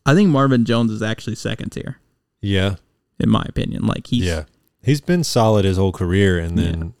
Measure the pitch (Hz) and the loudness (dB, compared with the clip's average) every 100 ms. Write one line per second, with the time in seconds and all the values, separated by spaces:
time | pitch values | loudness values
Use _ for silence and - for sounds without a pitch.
0 | 127 170 202 135 139 123 113 117 113 107 | 0 4 4 4 2 2 2 0 0 -2
1 | 110 113 - 107 110 110 - - - - | -6 -6 -8 -8 -8 -8 -10 -10 -12 -14
2 | _ _ _ - 101 98 98 95 _ _ | _ _ _ -10 -2 0 0 -2 _ _
3 | _ - 113 110 - - - - 110 - | _ -4 0 0 -2 -6 -6 -4 -4 -4
4 | - 120 90 80 73 _ _ _ 127 147 | -4 -2 -2 -4 -8 _ _ _ -2 -2
5 | - 175 - 123 110 107 95 92 95 - | 0 -2 0 2 4 4 2 2 0 -2
6 | 90 95 98 90 82 87 85 82 82 - | 0 2 4 2 0 -2 -2 -4 -8 -12